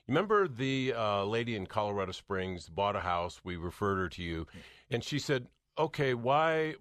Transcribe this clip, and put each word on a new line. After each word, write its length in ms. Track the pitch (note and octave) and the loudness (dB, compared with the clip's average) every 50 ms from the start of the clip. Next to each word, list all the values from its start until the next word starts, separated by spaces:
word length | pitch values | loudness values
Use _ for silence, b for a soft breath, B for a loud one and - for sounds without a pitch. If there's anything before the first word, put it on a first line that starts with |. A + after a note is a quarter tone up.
| b b | b b
Remember 400 | B2+ D#3+ G#3 G3 G#3+ G#3 G3 E3+ | 2 2 4 4 4 4 4 2
the, 460 | B2 A2 C3+ C3+ C3+ C3+ C3 C3 A#2 A#2 | 0 -2 -2 0 0 0 0 0 0 0
uh, 280 | A2 G#2 G2+ G2+ G2 | 2 2 2 2 2
lady 300 | G2+ A2 A#2 A#2+ A#2 A#2 | 2 0 0 0 -2 -2
in 120 | G#2 F#2 - | -4 -4 -2
Colorado 460 | - A2 G#2 G#2 G2+ G2+ F#2+ F2+ F#2 | -2 0 0 0 0 -2 -2 -4 -6
Springs 560 | - - - G2+ F#2+ F#2 F#2+ F#2 E2+ - - | -8 -8 -4 -4 -2 -2 -4 -4 -8 -10 -6
bought 260 | D#2+ F2 G2+ G2+ G2+ | -2 0 0 2 0
a 60 | G2 | 0
house. 400 | F2 F2+ F2 F2 F2 F2+ - - - | 0 0 0 0 0 -4 -6 -8 -8
We 140 | F#2 F2+ E2+ | -8 -6 -6
referred 400 | E2 F2 - - G#2+ G2+ G2 F#2+ | -6 -6 -4 0 0 2 2 2
her 120 | F#2 E2 | 0 -2
to 140 | - - F2+ | -4 -6 -6
you, 240 | E2+ E2 D#2+ D#2+ - B E2+ B B B B B B | -4 -4 -4 -6 -8 B -16 B B B B B B
and 140 | B2 A#2+ - | -4 -4 -2
she 160 | - D3 C#3 | -2 -4 -2
said, 280 | - - D3 B2+ A#2+ - _ _ _ _ _ - | 0 0 0 0 -2 -4 _ _ _ _ _ -2
"Okay, 360 | D3+ D#3 - - D3 C3 B2+ | -2 0 0 0 2 2 2
why, 600 | A#2+ A#2 B2+ C#3 D3+ D#3+ E3 D#3+ D#3+ D#3 D#3 D3 - | 2 2 4 4 4 4 4 4 2 0 -2 -4 -4